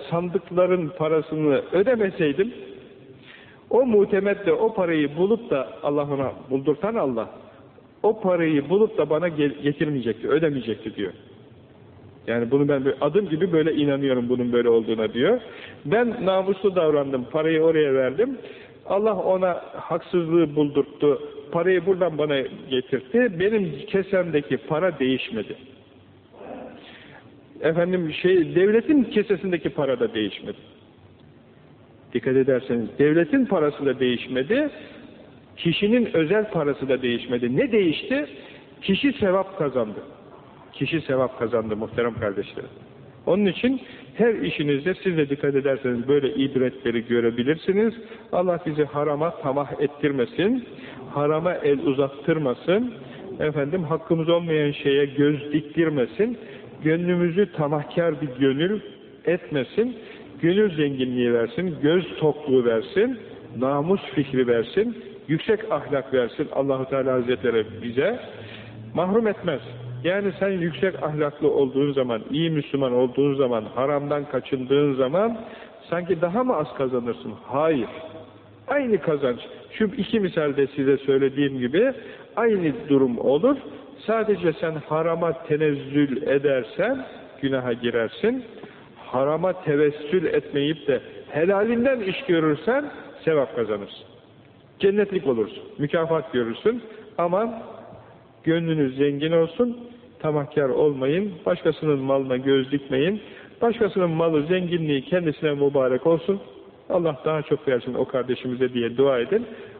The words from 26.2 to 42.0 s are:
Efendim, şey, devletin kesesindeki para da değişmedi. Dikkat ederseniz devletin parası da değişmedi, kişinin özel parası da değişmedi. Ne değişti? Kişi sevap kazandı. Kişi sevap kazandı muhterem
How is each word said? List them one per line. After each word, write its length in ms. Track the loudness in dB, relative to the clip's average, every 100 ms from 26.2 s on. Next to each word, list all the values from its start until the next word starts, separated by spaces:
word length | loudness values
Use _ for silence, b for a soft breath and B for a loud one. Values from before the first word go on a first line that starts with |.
| -20 -20 -16 -14 -16 -18 B B B B -20 -20 -20 -2
Efendim, 520 | 0 2 2 0 -2
şey, 420 | 0 4 4 4
devletin 500 | 4 4 4 4 4
kesesindeki 640 | 4 0 0 -2 0 -2 -2
para 300 | -2 0 0
da 140 | 0
değişmedi. 420 | 0 -2 -4 -12 -14 -16 -20 -20 -20 -20 -20 -20 -20 -20 -20 -20 -20 -20 -20 -6
Dikkat 220 | -2 2 4
ederseniz 600 | 4 2 0 -4 -2 2
devletin 480 | 4 4 4 2 2
parası 400 | 2 0 0 -2
da 140 | 0
değişmedi, 680 | 0 0 -4 -4 0 0 -2 -6 -18 -20 -20 -20 -20 -20 -20 -4
kişinin 600 | -2 0 2 2 2 2
özel 340 | 2 0 0
parası 380 | 0 0 -2 0
da 140 | 0
değişmedi. 540 | 0 -2 -2 -2 0 0
Ne 160 | 2
değişti? 540 | 4 2 0 -2 -4 -4 -12 B B B -8
Kişi 300 | -2 2 2
sevap 460 | 2 2 2 0 -2
kazandı. 400 | -2 0 -2 -6 -14 -20 -20 -20 -20 -20 -16
Kişi 280 | -6 -2 -2
sevap 380 | 0 0 0 -2
kazandı 380 | -2 0 -2 -4
muhterem 380 | -4 -2